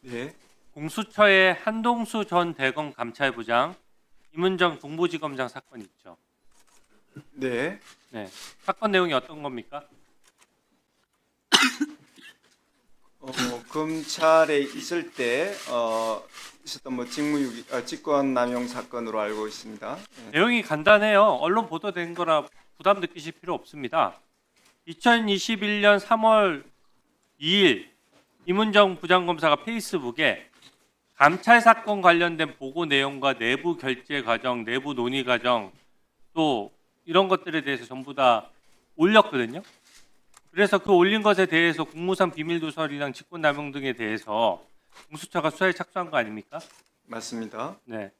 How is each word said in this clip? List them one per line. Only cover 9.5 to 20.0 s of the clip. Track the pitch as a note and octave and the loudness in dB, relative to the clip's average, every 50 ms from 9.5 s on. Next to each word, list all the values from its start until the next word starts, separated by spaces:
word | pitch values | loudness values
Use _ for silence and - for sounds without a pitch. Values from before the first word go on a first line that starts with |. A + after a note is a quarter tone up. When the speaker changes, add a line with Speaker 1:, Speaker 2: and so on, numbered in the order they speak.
| C3 A#2+ A2 - C3+ D3 D3 _ _ _ _ _ _ _ _ _ _ _ _ _ _ _ _ _ _ _ _ _ _ _ _ _ _ _ _ _ _ _ _ _ | -10 -12 -14 -14 -16 -18 -18 _ _ _ _ _ _ _ _ _ _ _ _ _ _ _ _ _ _ _ _ _ _ _ _ _ _ _ _ _ _ _ _ _
Speaker 1:
<coughs> | - - - B3+ B3 - D4 D4+ D4+ _ _ _ _ - - - - _ _ _ _ _ _ _ _ _ _ _ - _ _ _ _ _ | 2 2 2 2 -2 -4 -8 -8 -8 _ _ _ _ -20 -20 -20 -20 _ _ _ _ _ _ _ _ _ _ _ -20 _ _ _ _ _
어, | C3 C3+ C3 B2 B2 B2 A#2+ A#2+ A#2 - | -16 -12 -6 -4 -4 -4 -4 -8 -12 -8
검찰에 | - D3+ D#3 D#3 D#3+ D#3+ D3+ C#3+ - - E3 D#3+ D#3+ D#3+ D#3+ D3 D#3 C#3+ | -6 -6 -4 -4 -6 -8 -6 -8 -6 2 4 6 6 6 6 4 2 0
있을 | C#3 C#3 - - B2+ - E3+ E3+ D#3+ E3+ - | 0 -2 -6 -12 -10 -6 -6 -6 -6 -8 -8
때, | - B2+ A#2+ A#2+ C3+ E3 G3 G3+ - - - | -6 -4 -2 -2 -2 -2 -4 -6 -10 -10 -6
어, | B2 A#2+ A#2 A2+ A2+ A2+ A2+ A2+ A2 G#2 - - - - - - - _ _ | -4 -2 -2 -2 -2 -2 -2 -4 -6 -6 -8 -16 -20 -20 -20 -20 -20 _ _
있었던 | - - C3 _ C3+ C3 | -16 -16 -14 _ -10 -8
뭐 | B2 B2 | -8 -8
직무유기, | B2 - - D3 D3 D3+ D3 C#3 B2+ A2+ A#2 - - | -8 -6 -6 -4 -2 -2 -2 -2 -4 -6 -12 -14 -8
아, | - B2+ A#2+ | -8 -8 -8
직권남용 | - - - - - D3 C#3+ C#3 C#3 C3 B2+ B2 B2 B2 B2 B2 A#2+ | -8 -12 -12 -4 -2 0 0 2 0 0 0 0 0 -2 -4 -6 -6
사건으로 | B2 B2 A#2+ - - A#2+ A#2 A2+ A2 A2 | -8 -12 -12 -10 -10 -10 -8 -6 -4 -4
알고 | G#2+ G#2 G#2+ G#2+ G#2+ G#2+ | -4 -4 -4 -6 -8 -8
있습니다. | G#2 - - A2+ G#2+ G#2 A2 A2 C3 | -10 -14 -16 -16 -16 -14 -12 -12 -12
네. | F3 | -12